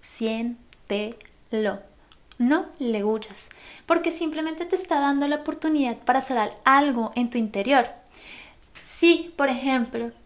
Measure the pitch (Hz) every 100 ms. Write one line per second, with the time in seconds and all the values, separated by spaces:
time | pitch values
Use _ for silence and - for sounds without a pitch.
0 | - - 220 226 233 240 - - - 208
1 | 214 233 - - - 220 214 202 - -
2 | - - _ - 247 311 381 - 247 214
3 | 208 220 214 - - - - - - 339
4 | 349 330 320 311 311 320 349 370 - 311
5 | 285 277 285 294 302 311 320 311 254 226
6 | - 254 262 247 208 - - 269 294 233
7 | 220 240 240 247 220 196 202 277 233 -
8 | - - - - - - - - - -
9 | 339 339 - - 277 247 269 262 233 233
10 | 233 -